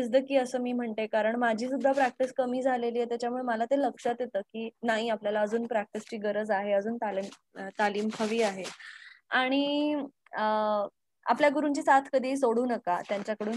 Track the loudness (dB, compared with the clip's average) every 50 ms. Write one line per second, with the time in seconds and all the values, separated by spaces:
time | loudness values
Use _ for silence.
0 | 0 2 2 2 2 2 2 0 2 0 -2 -4 -2 -2 -2 -2 -4 -4 -4 -4
1 | -4 -2 0 0 2 2 2 2 2 2 2 0 -2 -2 -2 0 2 2 4 4
2 | 2 2 2 0 -2 -2 0 -2 -2 0 -2 0 0 0 0 0 0 -2 -2 -2
3 | -2 -2 -2 -2 -2 -4 -4 -4 -2 -2 -2 -2 0 0 2 2 2 0 -2 -2
4 | -2 -2 -2 -2 -4 -4 -4 -6 -6 -6 -8 -8 -8 -8 -8 _ -2 0 0 0
5 | 0 -2 -2 -2 -2 -2 0 0 0 0 0 -2 -2 -2 -2 -2 -2 -4 -8 -12
6 | -10 -10 -8 -6 -4 -2 -2 -2 -2 0 0 0 0 2 2 2 2 0 -2 -4
7 | -4 -4 -2 -4 -6 -6 -10 -16 _ _ -14 -12 -12 -8 -2 0 0 0 2 0
8 | -2 -2 -2 -2 -2 0 2 2 2 0 0 -4 -8 -10 -12 -14 -16 -18 -18 -18
9 | -20 -20 -20 -20 _ -2 0 0 2 2 2 2 2 2 0 0 0 0 0 -2
10 | -4 -6 -12 _ _ _ -4 -2 0 0 2 2 0 0 0 0 -2 -4 -6 _
11 | _ _ _ _ _ 0 2 4 6 4 4 4 2 0 0 2 4 6 6 6
12 | 6 4 0 0 0 0 0 2 2 2 2 2 2 0 0 -2 -2 -2 -2 -2
13 | -2 -2 -4 -4 -2 -4 -4 -4 -4 -4 -4